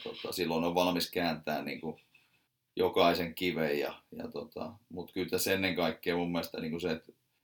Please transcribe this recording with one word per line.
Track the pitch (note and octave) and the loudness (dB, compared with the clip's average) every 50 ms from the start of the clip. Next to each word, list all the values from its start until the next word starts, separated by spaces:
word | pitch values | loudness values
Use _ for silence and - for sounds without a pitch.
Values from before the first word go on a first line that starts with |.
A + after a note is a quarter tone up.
| - | -10
tota, | - - - - - | -10 -10 -8 -8 -6
silloin | - - F2 E2 E2 E2 E2 | -2 0 0 2 2 2 2
on | F2 F2 | 2 4
valmis | F2+ F2+ F2+ F2 E2+ - - | 4 4 4 2 0 0 -2
kääntää | - F2+ F2 E2+ D#2+ D2+ - D2+ D2+ C#2 | 0 0 0 0 0 -2 -2 -4 -4 -2
niin | C#2+ C#2+ C#2 - | -4 -6 -8 -8
kuin | D#2+ D#2 D#2 - - _ _ _ _ _ _ _ _ _ _ _ _ _ - - | -8 -8 -10 -10 -14 _ _ _ _ _ _ _ _ _ _ _ _ _ 0 2
jokaisen | F#2 F2 - G2 F2 F2 E2+ F2 F2 E2+ - | 2 4 6 6 6 6 6 4 0 -2 -4
kiven. | - F2+ F2+ D#2+ D#2+ D#2+ D2 C#2+ C#2+ | -2 -2 0 2 2 2 2 2 0
Ja, | C2+ C2+ - - _ - | 0 -2 -6 -10 _ -16
ja | D#2 D#2 - - | -12 -10 -10 -8
tota, | - - - - - - E2+ - - - _ - | -8 -10 -10 -10 -10 -10 -10 -10 -12 -14 _ -14
mut | - F2+ F2 - | -10 -10 -10 -8
kyllä | - F#2+ F2+ D#2+ | -4 -4 -4 -2
tässä | F#2 F2+ - G2 | 0 0 2 2
ennen | G2 F#2+ F#2+ F#2 E2+ | 2 2 2 0 2
kaikkea | F2 E2+ E2 E2 - - F2+ E2+ | 2 0 0 0 -2 0 0 2
mun | F2 F2 F2 | 2 2 0
mielestä | F2 E2+ E2 - - E2 | 0 -2 -2 -4 -6 -6
niin | E2 D#2 | -4 -4
kuin | D#2+ E2+ | -4 -2
se, | F2 E2+ | -2 -2
että | D#2+ D#2+ - - - _ _ _ _ _ | -2 -2 -6 -14 -20 _ _ _ _ _